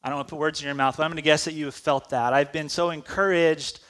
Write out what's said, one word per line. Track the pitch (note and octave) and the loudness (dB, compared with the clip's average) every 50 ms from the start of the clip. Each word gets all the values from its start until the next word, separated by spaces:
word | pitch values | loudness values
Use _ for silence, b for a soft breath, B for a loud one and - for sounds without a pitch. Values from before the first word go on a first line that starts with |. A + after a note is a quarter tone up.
I | - C3 | -6 -4
don't | C#3+ | -6
wanna | C#3+ C3+ | -6 -6
put | - E3 D3+ | -8 -6 -2
words | D3+ D#3 D3 - | -2 -2 -2 -2
in | C#3+ | -8
your | C#3+ C#3+ | -6 -2
mouth, | C#3 C#3 C3+ B2+ | 0 0 0 2
but | - D#3 | 0 -2
I'm | D#3+ | -2
gonna | E3 D#3+ | -2 0
guess | D3 D#3 D3+ D3 - | 4 4 4 4 4
that | E3 | -4
you | D#3+ D#3 D3+ | -6 -6 -8
have | C#3 - | -8 -8
felt | - - D#3+ C#3+ C3+ - - | -4 0 0 0 0 0 -4
that. | C#3 B2 A#2 A#2+ | -2 0 0 4
I've | C3 C#3+ C#3+ C#3+ | 4 4 2 2
been | - D#3+ D3+ C#3+ | -2 -8 -6 -4
so | - - E3+ F3 | -2 0 0 0
encouraged | E3 D#3 C#3 - - - G3 F#3+ F#3 E3+ E3 D#3+ D#3+ D3 C#3 - - - b b | -2 -6 -10 -8 -2 0 0 2 4 4 4 4 2 2 -4 -10 -10 -12 b b